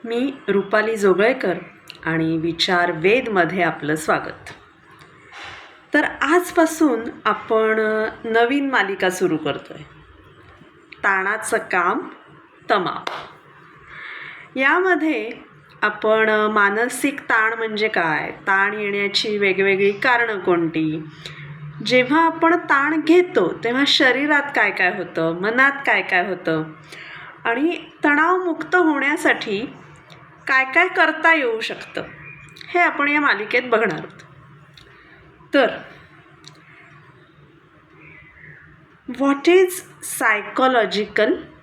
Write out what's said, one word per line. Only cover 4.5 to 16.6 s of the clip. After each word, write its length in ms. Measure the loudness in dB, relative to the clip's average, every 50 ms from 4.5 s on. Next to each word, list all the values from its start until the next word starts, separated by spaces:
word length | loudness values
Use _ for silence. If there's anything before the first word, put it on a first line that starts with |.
| -20 -20 -20 -20 _ _ _ -20 -20 -20 -20 -20 -20 -20 -20 -20 -20 -18 -16 -16 -18 -18 -20 -20 -20 -20 -10 _ 0
तर 100 | 0 0
आजपासून 960 | 0 -2 -4 0 2 2 2 2 2 2 2 2 2 2 2 2 2 2 0 -4 -8 -12 -4 -2
आपण 560 | -2 -2 -2 -2 0 0 2 2 2 2 0 0 0 0 -2 -2 -4 -6 -10 -6
नवीन 460 | 0 2 2 4 4 2 -2 0 0
मालिका 400 | 0 0 0 0 -2 0 0 -2
सुरू 260 | 0 0 0 0 0
करतोय, 460 | -2 -2 -4 -6 -6 -10 -14 -18 -18 -18 -20 -20 -20 -20 -20 -20 -20 -20 -20 -20 -20 -20 -20 -20 -20 -20 -20 _ -20 -20 _ -14 -2 0
ताणाचं 540 | 0 0 0 0 -2 -4 -4 -4 -4 -4 -4
काम 500 | -2 -2 -2 0 0 0 0 -2 -6 -10 -16 -20 -20 -20 -20 -20 -20 _ _ -20 -2 0
तमाव. 400 | 0 0 0 -2 -6 -6 -8 -10 -10 -10 -14 -16 -20 -20 -20 -20 -20 -20 -20 -20 -20 -20 -20 -20 -20 -18 -18 -16 -16 -16 -18 -18 -18 -20 -20 -10 -4 0
यामध्ये 720 | 2 2 2 2 2 2 2 2 0 -2 -2 -2 -4 -8 -12 -14 -18 -20 -20 -20 -20 -20 -8 -2
आपण 480 | -2 -2 -2 0 2 2 4 4 4 2
मानसिक 920 | 2 2 2 2 2 4